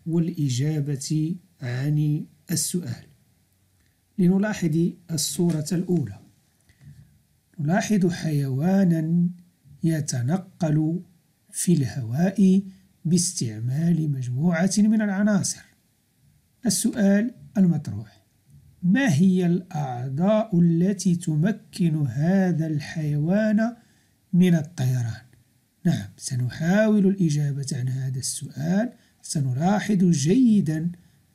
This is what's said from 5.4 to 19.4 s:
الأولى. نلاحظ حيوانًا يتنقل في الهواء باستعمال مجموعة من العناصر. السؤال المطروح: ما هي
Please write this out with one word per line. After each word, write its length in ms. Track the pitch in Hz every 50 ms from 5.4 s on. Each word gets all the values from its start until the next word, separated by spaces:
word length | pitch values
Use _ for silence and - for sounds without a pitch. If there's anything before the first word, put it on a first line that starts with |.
| 175 175 156 156 151 -
الأولى. 460 | 185 170 180 185 180 160 127 101 98 - - - _ _ _ _ _ _ _ _ _ _ - - - - - _ _ _ _ _ _ _ _ _ _ -
نلاحظ 460 | 139 151 180 220 - - 208 196 185
حيوانًا 1200 | 175 175 - 156 156 151 143 139 135 127 135 156 185 190 196 196 175 170 160 156 160 170 175 175 175 - - - _ _ _ _ - - - -
يتنقل 1160 | 160 165 151 143 - 139 123 120 131 170 190 180 - - - 175 151 151 156 156 156 170 190 - - _ _ _ _ _ _ _ _
في 220 | - - - 180
الهواء 880 | 175 147 131 120 - 139 117 107 120 147 175 190 - - 190 190 185 196 196 - - - _ _ _ _ -
باستعمال 1040 | 160 175 170 175 - - - - 113 107 107 113 123 131 151 170 170 170 156 156 151
مجموعة 640 | 139 131 123 123 123 131 160 180 170 160 185 190 - 214
من 240 | 208 214 220 214
العناصر. 600 | 214 202 190 190 208 214 208 180 127 - - - - _ _ _ _ _ _ _ _ _ _ _ _ _ _ _ _ _ _ _ -
السؤال 680 | 220 - - - 226 - 240 202 196 196 208 226 254 - - - - -
المطروح: 720 | 202 190 175 160 147 - - 101 104 117 - _ _ _ _ _ _ _ _ - - _ _ _ _
ما 320 | - 175 196 269 277 247 143
هي 320 | 135 190 190 180 185